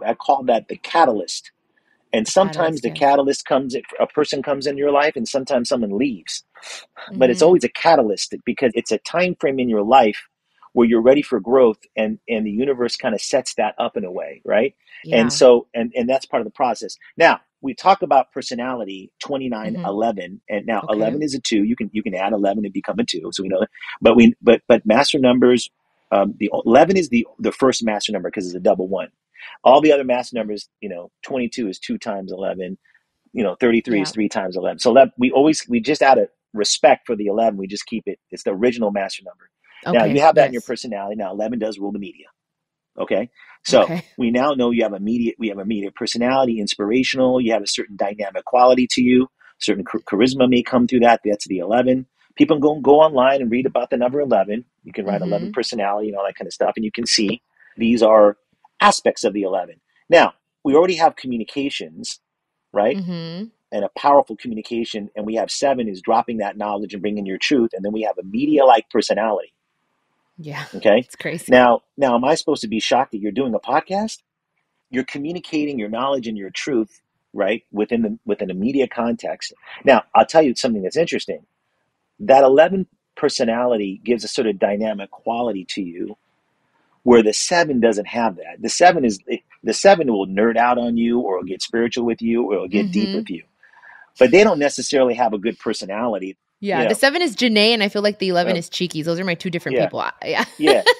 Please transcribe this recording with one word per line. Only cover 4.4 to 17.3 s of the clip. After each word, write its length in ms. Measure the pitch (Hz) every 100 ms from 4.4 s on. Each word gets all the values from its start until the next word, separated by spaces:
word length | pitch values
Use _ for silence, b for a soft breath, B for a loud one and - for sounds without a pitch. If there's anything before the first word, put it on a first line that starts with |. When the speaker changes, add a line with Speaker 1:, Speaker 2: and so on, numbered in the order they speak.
Speaker 1:
comes 240 | 139 139 139
in 100 | 139
your 140 | 143
life, 240 | 143 151 143
and 120 | 110
sometimes 420 | 135 131 131 120
someone 280 | 127 107 101
leaves. 460 | 139 95 - - _ B B B B - B 190
But 140 | 127
it's 100 | 107
Speaker 2:
Mm-hmm. 60 | 160
Speaker 1:
always 180 | 180
a 60 | -
catalyst 640 | - 165 156 110 95 - - -
because 260 | 110 123 117
it's 160 | -
a 60 | 107
time 360 | - 165 180 170
frame 200 | 151 135
in 100 | 123
your 140 | 107
life 440 | 101 131 110 - - _ _ b b
where 140 | 123 117
you're 140 | 117
ready 200 | 117 143
for 160 | - 113
growth, 400 | 95 131 120 107 _ -
and, 240 | 110 110 -
and 160 | 113 107
the 60 |
universe 440 | 104 139 123 120 -
kinda 200 | 120 104
sets 380 | - 135 - -
that 180 | 110 -
up 180 | 117 120
in 60 | 92
a 60 |
way, 300 | 90 76 71 -
right? 300 | 104 135 _ B B
Speaker 2:
Yeah. 180 | 156 117
Speaker 1:
And 120 | 117
so, 340 | - 127 120 -
and, 180 | 117 117 127
and 120 | 120
that's 160 | 131 -
part 160 | 131
of 40 | 107
the 60 |
process. 460 | - 127 110 101 - b -
Now, 240 | 160